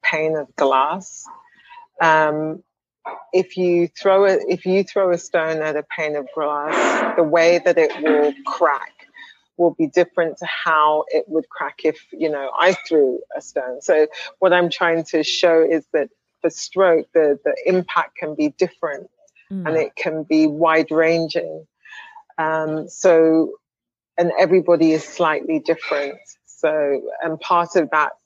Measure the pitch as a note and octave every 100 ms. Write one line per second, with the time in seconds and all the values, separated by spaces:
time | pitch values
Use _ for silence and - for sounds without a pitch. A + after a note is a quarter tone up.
0 | - D#3+ D#3+ D#3 C#3+ - C#3 C3+ C#3+ F3+
1 | F#3 - - - _ _ _ - - -
2 | E3 D#3 D#3 D3+ D#3 D#3 _ _ _ _
3 | - - - F#3 F#3 - F3+ F3 E3+ -
4 | G3 F#3+ G3+ F#3 A2 F3+ - F#3+ F#3+ -
5 | F#3+ F3 - F3 D#3+ D#3+ D#3 D3+ D3 -
6 | D#3 D3 C3 - D3+ D3 D3 - - -
7 | - - D#3+ E3 E3 F3 F3+ E3+ D3+ C#3
8 | D3+ D3+ D3 C#3 - - E3 C#3+ - _
9 | - - - _ _ - F3 - D#3 -
10 | F3 - E3 C#3+ F3 - - D#3 D3+ D3+
11 | - D#3 - D#3 - - C#3+ - D#3+ D3+
12 | _ - D#3 D3 C3+ - F3 F3+ - D#3+
13 | C3+ B2+ - D3 - - B2+ B2+ - D#3
14 | D3+ - - - F#3+ F3+ F3 - F3 E3
15 | D#3+ D#3+ D#3 - F3+ E3 D#3 D#3+ - D#3+
16 | C#3 _ _ _ - - - - F#3+ E3
17 | D#3 E3+ D#3 C#3+ - - - F#3 F3+ F3
18 | D#3+ - D#3+ D3+ D3+ - F3+ _ D#3+ D3
19 | - _ _ _ _ F#3+ E3 D#3+ C#3+ -
20 | F3+ D#3+ D3+ D#3 D#3 D3 D#3+ D#3+ D#3 D#3
21 | D#3+ E3 E3 E3 - D#3 D#3+ _ - -
22 | - - _ - D#3+ D#3+ D#3 D#3 E3 -
23 | F#3+ E3 D#3+ D#3+ D#3+ - _ _ _ _
24 | _ - F3 C#3 F3+ F#3 D#3+ E3+ D#3+ D#3
25 | - - E3+ D3+ - D#3 - D#3+ - D3
26 | C#3+ D3+ _ - _ - D#3+ D#3 D3 C#3
27 | - - E3 D#3+ - F3 E3+ F#3+ D3+ D#3
28 | D3 -